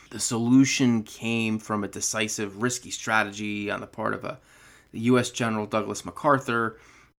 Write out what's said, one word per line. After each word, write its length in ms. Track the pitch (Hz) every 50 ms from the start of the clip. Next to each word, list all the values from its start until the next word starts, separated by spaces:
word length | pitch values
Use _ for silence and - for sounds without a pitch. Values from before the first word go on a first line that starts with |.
| - -
The 80 | - 107
solution 840 | - - 120 113 117 117 127 131 135 135 - - 135 120 117 113 107
came 560 | - - - 113 113 117 117 113 110 110 107
from 260 | - - 110 104 101
a 40 | 98
decisive, 720 | - 104 - - - 110 110 107 - - 107 98 95 101 113
risky 280 | 123 123 - - -
strategy 800 | - - - 120 110 110 104 101 101 104 107 104 104 104 104 101
on 100 | 101 101
the 60 | 104
part 280 | 107 - - 107 110 107
of 100 | 104 -
a, 160 | - - - _ _ _ - - - - - _ _ -
the 80 | 110
U 180 | 113 120 127 123
S 120 | 117 -
General 360 | - - 123 113 110 110 107
Douglas 380 | 101 - 110 101 107 104 - -
MacArthur, 720 | - - - - 151 139 135 131 - 117 117 113 110 110 - - - - - _ _ _